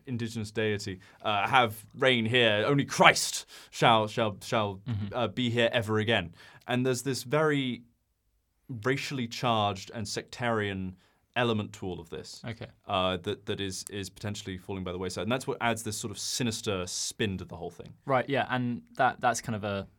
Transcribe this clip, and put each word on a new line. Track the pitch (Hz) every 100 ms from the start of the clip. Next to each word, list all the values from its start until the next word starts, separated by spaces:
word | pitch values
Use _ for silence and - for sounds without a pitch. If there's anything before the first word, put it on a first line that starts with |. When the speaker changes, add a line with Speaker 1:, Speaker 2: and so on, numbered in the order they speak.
| -
Speaker 1:
indigenous | 120 113 113 107
deity, | - 110 101 107 92 - -
uh, | 107 104 104
"have | 131 117 104 - 113
reign | 131 120 110
here. | 127 117 104 110
Only | 143 -
Christ | - 175 - - - - - -
shall, | - 139 113 107
shall, | 123 110 98
shall, | - 117 104 98 113
Speaker 2:
Mm-hmm. | 104 104
Speaker 1:
uh, | 117 117
be | - 123
here | 120 117
ever | 123 104 110
again." | 107 110 85 - - - -
And | 123 131
there's | 123
this | 139 123
very | 123 147 156 143 131 120 - _ _ _ _ _ _ _ - 120
racially | 123 139 - 143 117
charged | - 127 113 101 95 - 117
and | 101
sectarian | - - - 120 113 101 95 92 92 _ _ _ 120
element | 120 107 107
to | - 98
all | 85
of | 82
this, | - - - 117
Speaker 2:
Okay. | 107 - - -
Speaker 1:
uh, | 98 92 92
that, | 95 98 -
that | 98
is, | 98 92 -
is | 101 95
potentially | - 104 104 - 92
falling | - 95
by | 90
the | 90
wayside. | 92 95
And | 95
that's | 131 135
what | -
adds | 120 110
this | 107 104
sort | 110
of | 98
sinister | - - 120 104 110 95 90
spin | - - - 110 92
to | 85
the | 85
whole | 85
thing. | - - - -
Speaker 2:
Right, | 131 123
yeah, | 135 107
and | 127 123 120 - -
that, | 127 -
that's | 123 117
kind | - 107
of |
a | 101 98 95